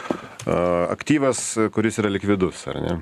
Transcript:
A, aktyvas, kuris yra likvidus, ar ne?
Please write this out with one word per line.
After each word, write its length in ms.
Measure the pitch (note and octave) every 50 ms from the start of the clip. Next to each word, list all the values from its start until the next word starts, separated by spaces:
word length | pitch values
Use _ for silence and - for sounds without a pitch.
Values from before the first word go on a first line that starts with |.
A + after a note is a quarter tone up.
| - - - - - - - -
A, 480 | - - - E2+ F2 F2 F2 F2 F2 -
aktyvas, 540 | - - - - D3 D3+ C#3 C3 A#2+ - - - - A2+ A2 G#2
kuris 300 | - A2 G#2+ A2 G2+ -
yra 80 | G#2 G#2
likvidus, 540 | G2 F#2+ - G2+ G#2 F#2+ F#2 E2 - - -
ar 140 | C2+ C#2 C#2
ne? 140 | C#2+ E2 F2 E2